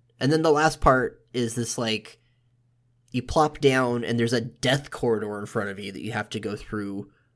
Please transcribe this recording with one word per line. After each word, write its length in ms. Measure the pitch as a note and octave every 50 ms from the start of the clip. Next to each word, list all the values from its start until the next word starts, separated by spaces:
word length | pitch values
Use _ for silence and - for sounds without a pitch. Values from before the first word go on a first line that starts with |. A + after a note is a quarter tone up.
| _ _ _ -
And 120 | B2+ C3+
then 100 | D#3+ D#3
the 100 | D#3+ D#3+
last 280 | D3 D3 D#3 D#3 - -
part 400 | - D#3+ C3 B2+ A#2+ - - - _ _
is 220 | - B2+ A#2+ A2+ -
this, 200 | A#2+ A2+ - -
like, 440 | C3 A#2+ A2+ A2 G2+ - - - _ _ _ _ _ _ _ _ _ _ _ _ _ _ _ _ _ _ _
you 100 | - B2
plop 360 | - - - D#3+ D3+ D3+ - -
down 440 | C#3 C3+ C3 C3 B2+ A#2+ A#2+ A#2+ A2+
and 140 | - A#2+ A#2
there's 140 | A#2 A2+
a 80 | B2 A#2
death 500 | A2+ - - - - B2 C3 C#3 - -
corridor 480 | - - C3+ A#2+ A2 G#2 G#2+ G#2 G#2 G2+
in 60 | G2+
front 240 | - - A#2 G2+ G2+
of 80 | F#2+ G2+
you 100 | G2+ G#2
that 100 | G2 D2
you 100 | F#2 G#2+
have 180 | A#2 A2 G#2 -
to 100 | - G#2+
go 140 | G#2 G2+ G2+
through 540 | - - - A2 G#2 G2+ G2+ G2 G2+ G#2 - _ _ _ _ _